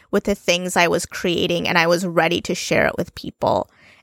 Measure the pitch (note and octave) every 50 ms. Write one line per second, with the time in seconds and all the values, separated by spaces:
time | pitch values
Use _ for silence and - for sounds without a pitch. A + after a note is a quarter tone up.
0 | _ _ - G3+ - G3+ G3+ - - F3+ F3 F3+ F3+ F3+ - F#3+ E3+ E3 E3+ F3
1 | - - - - - F3+ E3+ - F3 F3 E3+ E3+ F3 - - E3+ E3 E3+ F3+ F3
2 | G3 F3 E3 E3+ D#3+ E3+ F3 - - - F3 - - - E3 A2+ C#2+ - - -
3 | E3+ - - - - - - - - - - F#2+ - - _ _ - - - _